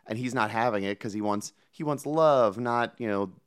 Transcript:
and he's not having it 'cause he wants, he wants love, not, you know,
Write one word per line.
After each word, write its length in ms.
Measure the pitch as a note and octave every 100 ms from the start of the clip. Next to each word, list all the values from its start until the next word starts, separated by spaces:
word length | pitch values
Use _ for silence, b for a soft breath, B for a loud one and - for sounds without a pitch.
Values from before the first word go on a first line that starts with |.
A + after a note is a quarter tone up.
| -
and 100 | A2+
he's 160 | B2+
not 180 | B2 G#2+
having 340 | A2+ A#2+ G#2 G2
it 120 | G2+
'cause 100 | G#2+
he 80 | G#2
wants, 300 | G#2 G2+ - - _
he 140 | -
wants 220 | D3+ C#3+ C#3+
love, 520 | D#3 D#3 C#3 A2 G2
not, 360 | A#2+ A#2+ A#2 -
you 120 | A2+
know, 220 | G2+ G2 -